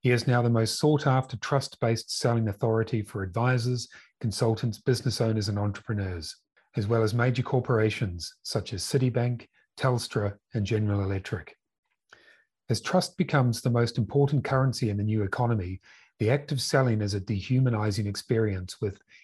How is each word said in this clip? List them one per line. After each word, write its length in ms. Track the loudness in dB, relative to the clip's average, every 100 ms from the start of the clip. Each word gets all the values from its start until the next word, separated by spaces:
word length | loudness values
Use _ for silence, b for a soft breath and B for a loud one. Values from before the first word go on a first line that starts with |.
He 100 | 4
is 160 | 2 4
now 160 | 2
the 80 | 4
most 260 | 4 2 2
sought-after 580 | 2 4 4 2 0 -8
trust-based 760 | -2 -2 -2 -2 0 0 -4 -2
selling 320 | 0 2 0
authority 540 | 0 0 0 0 -2
for 220 | -4 -6
advisors, 640 | -6 0 0 2 0 -4 -6 B B _
consultants, 560 | -6 0 0 0 -2 -4
business 420 | 0 0 0 0
owners, 300 | 0 0 -2
and 80 | -2
entrepreneurs, 800 | -2 -4 -6 -4 -4 -6 -10 -16 _ _ b -4
as 80 | 0
well 160 | 2
as 140 | 2 2
major 260 | 2 0
corporations 920 | 0 -2 2 2 2 0 -4 -6 -12 _
such 280 | -6 -6 -4
as 120 | -8
Citibank, 640 | -2 0 2 0 -2 -2 -8 b b -2
Telstra, 580 | 0 0 -2 -2 -2 -4 _
and 100 | -4
General 380 | 0 0 2 0
Electric. 560 | 0 -4 -4 -8 -8 -20 _ _ _ _ _ B B B B _ _
As 120 | -4
trust 360 | 2 0 0 -4
becomes 440 | 0 2 2 0
the 100 | 0
most 260 | 2 0 0
important 460 | 0 2 2 0
currency 480 | 0 0 0 0 -2
in 60 | 0
the 60 |
new 200 | 0 0
economy, 580 | -2 0 0 0 -2 -8 B B B B
the 120 | 0
act 240 | 0 0
of 80 | -6
selling 400 | 0 2 2 2
as 120 | 0
a 60 | -4
dehumanizing 880 | -2 -4 0 2 2 2 0 -2 -4
experience 720 | -6 -2 0 2 -2 -8 -6
with 220 | -8 -8 _ B